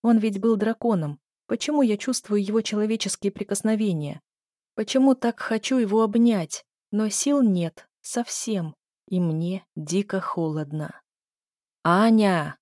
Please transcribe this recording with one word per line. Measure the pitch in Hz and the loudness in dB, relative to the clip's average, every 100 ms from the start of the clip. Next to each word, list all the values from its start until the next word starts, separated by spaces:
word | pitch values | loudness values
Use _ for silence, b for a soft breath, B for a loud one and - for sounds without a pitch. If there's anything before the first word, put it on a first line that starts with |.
Он | 226 226 | 4 2
ведь | 214 196 | 2 0
был | 220 214 | 0 2
драконом. | 214 226 240 196 147 147 _ _ _ | 0 -2 0 0 -2 -8 _ _ _
Почему | 226 - 302 | -6 -2 2
я | 254 208 | 2 0
чувствую | - 247 - 208 | -2 -6 -2 -2
его | 196 220 | 0 -2
человеческие | 214 208 214 220 208 - 196 | -2 -2 -2 -2 -4 -4 -4
прикосновения? | - 202 202 220 220 214 165 147 151 _ _ _ _ _ - | -4 -6 -4 0 0 0 -2 -4 -10 _ _ _ _ _ -8
Почему | 214 262 269 254 | -2 2 4 4
так | 233 226 | 0 -4
хочу | - 220 - 262 | -4 -4 0 0
его | 214 214 | 2 2
обнять? | 220 226 233 208 160 - _ _ _ | 2 4 4 2 -2 -10 _ _ _
Но | 208 214 | -4 -2
сил | - 277 285 | -2 0 2
нет, | 240 180 165 - _ _ | 2 2 -2 -8 _ _
совсем. | - - 233 - - 208 160 - _ _ _ | -10 -8 -6 -8 -4 -4 -4 -10 _ _ _
И | 180 | -2
мне | 175 160 170 190 _ - | 0 -2 -4 -6 _ -14
дико | 151 180 202 196 | -4 -4 -2 -4
холодно. | - - 165 156 147 156 151 - _ _ _ _ _ _ _ _ | -4 -4 -4 -4 -6 -8 -10 -14 _ _ _ _ _ _ _ _
"Аня!" | 165 180 226 220 202 175 147 - | 2 4 6 6 4 2 -2 -10